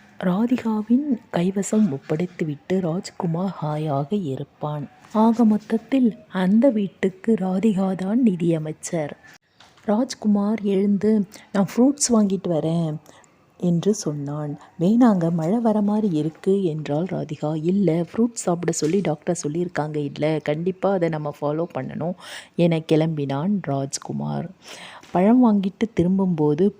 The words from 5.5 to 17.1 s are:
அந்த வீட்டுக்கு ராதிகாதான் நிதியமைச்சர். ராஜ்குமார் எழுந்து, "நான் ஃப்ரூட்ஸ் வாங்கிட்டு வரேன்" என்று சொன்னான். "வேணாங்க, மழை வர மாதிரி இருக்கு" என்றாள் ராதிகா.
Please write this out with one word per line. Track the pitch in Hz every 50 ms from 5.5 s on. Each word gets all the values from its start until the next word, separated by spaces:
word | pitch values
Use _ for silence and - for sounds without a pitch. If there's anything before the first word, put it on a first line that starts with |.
| 214 208 - - - 220 - - 277 269 247 226 - - - -
அந்த | - 190 185 185 202 226 240 285
வீட்டுக்கு | 226 214 202 185 - _ - 190 180 - - - 226 208
ராதிகாதான் | 185 190 185 190 190 226 202 180 196 190 190 180 185 190 214 247 269
நிதியமைச்சர். | 226 180 165 170 170 165 160 156 156 156 - - - - 170 151 143 - - - - - - _ _ _ _ - - _ _ _
ராஜ்குமார் | - 208 214 262 262 - - - 214 202 202 202 208 220 214 202
எழுந்து, | 208 196 190 202 208 202 190 208 214 220 214 202 - - - - - -
"நான் | 196 196 165 -
ஃப்ரூட்ஸ் | - 240 285 269 - - - 240
வாங்கிட்டு | 220 214 196 190 190 - 180
வரேன்" | 170 151 151 160 165 170 170 156 151 156 - - - - - _ _ _ _ _ _ -
என்று | - 180 175 170 160 190 214
சொன்னான். | - - 160 147 147 143 139 147 151 151 147 147 - - - _ -
"வேணாங்க, | 165 185 220 233 262 233 208 185 165 165 170
மழை | 165 156 165 202 247
வர | 226 233 208 214
மாதிரி | 202 202 208 214 214 208 165
இருக்கு" | 151 147 160 156 - - 190 190 202 190
என்றாள் | 170 151 156 151 143 143 151 175
ராதிகா. | 185